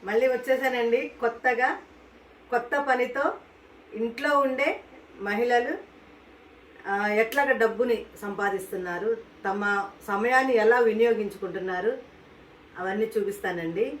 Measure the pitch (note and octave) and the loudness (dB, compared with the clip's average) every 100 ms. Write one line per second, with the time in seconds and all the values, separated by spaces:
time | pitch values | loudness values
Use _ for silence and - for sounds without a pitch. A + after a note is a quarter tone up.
0 | F#3+ A3 C4 B3 C4 C4 C4 B3 A#3 A#3+ | 0 2 2 0 0 0 0 0 2 0
1 | C#4+ - A#3 A#3 B3+ A#3+ C4 - - - | 0 -4 -4 0 -2 2 0 -2 -12 -20
2 | - - - - - A#3+ A#3 C#4+ C#4 B3 | -20 -20 -20 -20 -4 -2 0 -2 0 0
3 | A#3+ - D#4 - - - - - - G#3+ | 0 0 -2 -2 -14 -20 -20 -20 -14 -6
4 | A#3 A#3+ D4 C#4+ C4+ C4 C#4+ - - - | -4 -2 2 2 2 0 -2 -2 -10 -20
5 | - - G3+ G#3 A#3+ A#3+ B3+ F4+ - - | -20 -10 -6 0 2 2 2 -6 -10 -20
6 | - - - - - - - - - G3 | -20 -20 -20 -20 -20 -20 -20 -14 -4 -2
7 | G#3 G#3 - C#4 C#4 A3+ A3 G3+ B3 A3 | 2 2 2 2 2 4 2 2 0 0
8 | - - G#3 G3 G3+ F#3+ - F#3+ F3+ F3 | -4 -12 -10 -4 -2 -2 -6 -8 -6 -4
9 | G#3+ A3+ - - G3 G3 G3+ G3+ G3+ - | -2 -4 -6 -8 -6 -2 0 0 -2 -10
10 | - G3+ A#3 C4 C4 A#3 G#3+ B3 A3+ G#3+ | -6 -2 2 2 4 4 6 6 4 4
11 | A#3 A3 G3+ - F#3 F3+ F#3 F3+ G3+ C4 | 2 2 -2 -6 -8 -6 -4 -2 -2 -4
12 | - - - - - - - - F#3 G#3 | -10 -20 -20 -20 -20 -20 -20 -8 -4 -2
13 | A3 A3 G3+ F#3+ F#3+ F3 E3 E3+ B3+ D4 | -2 0 -2 -4 -6 -4 -4 -2 -2 -4